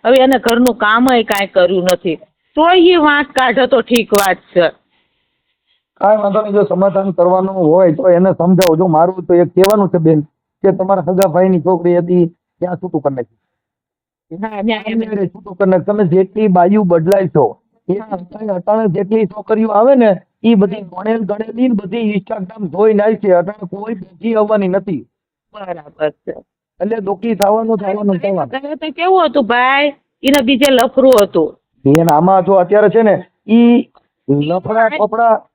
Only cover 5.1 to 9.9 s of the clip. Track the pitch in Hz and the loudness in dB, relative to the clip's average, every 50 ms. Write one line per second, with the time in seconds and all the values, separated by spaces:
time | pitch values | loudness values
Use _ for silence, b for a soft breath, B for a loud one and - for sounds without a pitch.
5.1 | _ _ _ _ _ _ _ _ _ _ _ _ _ _ _ _ _ _ - 202 | _ _ _ _ _ _ _ _ _ _ _ _ _ _ _ _ _ _ 2 2
6.1 | 214 214 202 202 196 214 214 208 196 208 202 208 175 180 190 196 170 196 196 196 | 2 2 0 0 -2 -2 -2 0 0 0 0 0 0 0 0 0 0 0 -2 -2
7.1 | 170 - 175 180 185 185 190 190 190 190 175 151 160 185 190 175 156 - - 185 | 0 0 2 2 2 0 0 -2 -2 0 2 2 4 4 4 2 2 2 2 2
8.1 | 175 170 185 190 170 - 170 180 190 175 190 180 - 160 185 180 156 156 170 180 | 4 4 4 2 2 0 2 2 2 4 4 2 2 2 0 2 2 2 2 2
9.1 | 185 185 180 - 175 175 175 - _ 180 185 196 214 208 196 175 | 0 -6 -2 0 2 2 2 2 _ 0 2 2 2 0 0 0